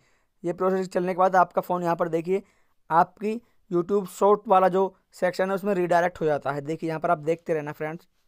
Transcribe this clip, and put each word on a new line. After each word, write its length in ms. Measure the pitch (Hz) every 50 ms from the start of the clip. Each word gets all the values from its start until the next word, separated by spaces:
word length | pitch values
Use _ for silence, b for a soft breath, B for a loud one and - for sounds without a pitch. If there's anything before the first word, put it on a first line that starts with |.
| _ _ _ _ _ _ _ _ -
ये 80 | 170 175
प्रोसेसिंग 360 | 175 185 190 185 190 190 185
चलने 260 | - 190 175 180 185
के 40 | 165
बाद 180 | 185 190 180
आपका 260 | 185 175 180 - 196 175
फ़ोन 200 | - 180 180 175
यहाँ 140 | 170 170
पर 120 | 160 180 165
देखिए 320 | 160 165 160 175 190 196 196 _ _ _ _ _ _ _ _ -
आपकी 500 | 156 165 180 175 - - - 208 220 233 - _ _ _ _ -
YouTube 360 | 185 175 175 180 202 208 196 175
शॉर्ट 320 | - - 196 196 208 202 - 226
वाला 200 | 196 185 185 185
जो 240 | 170 190 196 180 b b b b -
सेक्शन 340 | - - 180 175 - 185 190
है 60 | 196
उसमें 200 | 190 190 202 202
रीडायरेक्ट 460 | 180 180 170 175 170 170 180 175 -
हो 60 | 175
जाता 260 | 156 147 139 - 131 143
है। 80 | 147 139
देखिए 260 | 143 160 156 - 160
यहाँ 120 | 160 156
पर 100 | 151 170
आप 80 | 175 156
देखते 340 | 147 143 190 156 _ - 165
रहना 180 | 156 147 147 151
फ्रेंड्स, 360 | - 156 151 160 170 - _ _ _ _